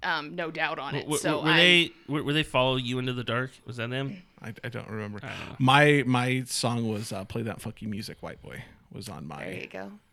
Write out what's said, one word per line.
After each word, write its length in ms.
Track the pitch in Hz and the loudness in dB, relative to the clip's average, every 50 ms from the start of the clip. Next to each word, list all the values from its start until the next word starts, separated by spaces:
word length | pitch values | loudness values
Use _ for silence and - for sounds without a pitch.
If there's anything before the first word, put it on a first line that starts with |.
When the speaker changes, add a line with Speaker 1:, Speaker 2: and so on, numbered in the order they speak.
| - | 0
Speaker 1:
um, 320 | 180 170 156 147 151 165 | 0 -2 -2 -2 -6 -6
No 160 | 175 175 160 | -6 -6 -6
Doubt 280 | 156 160 156 151 160 156 | -4 -2 -2 -2 -2 -4
on 160 | 135 139 143 | -6 -4 -4
it, 60 | 147 - | -4 -2
Speaker 2:
W-, 120 | 139 151 143 | -2 -2 0
w-, 0 | |
Speaker 1:
so 240 | - 180 156 151 135 | 2 0 0 2 2
Speaker 2:
were 80 | 156 | 4
Speaker 1:
I 60 | 170 | 6
Speaker 2:
they, 340 | 165 175 180 180 175 170 - - - _ - | 8 8 8 8 8 6 4 -2 -14 _ -6
were, 140 | 139 151 120 | -4 -2 -2
were 100 | 131 147 | 0 0
they 80 | 156 147 | 0 0
Follow 340 | - - 131 127 131 131 | 2 2 4 4 4 4
You 220 | 131 127 120 123 127 | 0 0 -2 -4 -2
Into 140 | 123 123 127 | -2 -4 -4
the 100 | 123 120 | -4 -4
Dark? 260 | 110 113 120 127 131 - - _ | -2 -2 -2 -2 -4 -8 -16 _
Was 100 | - 120 120 | -14 -8 -8
that 100 | 113 117 | -6 -4
them? 320 | 127 131 139 135 165 185 180 _ _ - - | -4 -4 -4 -4 -6 -8 -14 _ _ -16 -14
Speaker 3:
I, 100 | 123 104 - - | -14 -14 -10 -10
I 60 | 123 | -10
don't 200 | 117 117 107 - | -10 -8 -10 -8
remember. 320 | 104 110 107 104 104 104 - | -8 -8 -8 -8 -8 -10 -10
Speaker 2:
I 60 | 131 | -10
don't 200 | 104 95 - - | -10 -10 -10 -12
know. 60 | - - | -2 2
Speaker 3:
My, 440 | 135 127 131 143 147 147 147 143 131 | 4 8 8 10 10 8 8 6 4
my 360 | 123 127 123 123 127 127 131 131 | 4 2 2 2 2 0 -2 -2
song 420 | 120 - - - 120 120 120 117 113 | -4 -4 -2 0 0 0 0 0 -2
was, 220 | 107 104 110 - - | -2 -4 -6 -6 -8
uh, 120 | 98 95 | -8 -8
Play 180 | - - 117 113 | -6 -6 -6 -4
That 180 | 113 101 - | -6 -6 -8
Funky 260 | - 110 110 - - | -8 -12 -12 -10 -8
Music, 320 | 110 104 98 110 - 82 - - | -8 -8 -8 -8 -10 -12 -12 -12
White 200 | 82 78 - - | -14 -14 -12 -14
Boy, 220 | - 64 - 120 - - _ _ _ - | -16 -14 -14 -16 -16 -20 _ _ _ -16
was 160 | - 98 101 | -14 -12 -12
on 180 | 95 73 73 | -12 -12 -10
my, 180 | 71 - 71 - | -10 -10 -10 -10
Speaker 1:
There 160 | 90 95 - | -10 -10 -10
you 60 | - | -12
go. 260 | - - 95 95 202 202 208 _ _ | -12 -12 -12 -12 -12 -14 -18 _ _